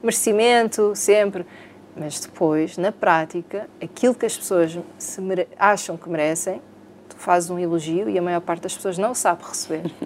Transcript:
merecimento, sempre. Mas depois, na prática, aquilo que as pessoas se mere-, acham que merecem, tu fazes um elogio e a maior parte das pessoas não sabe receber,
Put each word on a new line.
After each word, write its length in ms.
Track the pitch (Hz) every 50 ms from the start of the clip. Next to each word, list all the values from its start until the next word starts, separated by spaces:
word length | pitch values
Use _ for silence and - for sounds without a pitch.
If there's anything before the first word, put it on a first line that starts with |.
| -
merecimento, 880 | 226 214 - - 233 202 208 226 240 240 240 226 220 220 - 214 208 208
sempre. 480 | 202 - - 202 214 208 202 196 185 170 - - - - - - - - - -
Mas 240 | - 151 151 143 -
depois, 580 | - - - - 180 156 156 156 156 175 -
na 140 | - 175 208
prática, 760 | 208 - - 196 170 160 160 160 - 175 165 - - 196 214 - - - 175
aquilo 300 | 165 - - - 254 240
que 120 | - -
as 100 | 220 -
pessoas 400 | - - - 202 175 165 160 165 175 - - - -
se 200 | - - - -
mere-, 260 | 185 190 190 180 180 - -
acham 400 | - - 208 208 185 - - 165
que 100 | 165 -
merecem, 540 | 175 170 156 151 156 160 165 - 190 185 - - - - - - - - - - -
tu 60 | -
fazes 320 | - - - 180 180 170 170
um 80 | 180
elogio 500 | 175 180 170 170 165 151 160 165 180 214 220
e 80 | 196
a 40 | 185
maior 200 | 175 180 175 170
parte 200 | 175 - 170 170
das 140 | 170 185 -
pessoas 220 | - - 196 180
não 160 | 175 202 233 254
sabe 280 | - - 233 - 226 -
receber, 480 | - - - - - 160 156 175 165 - - -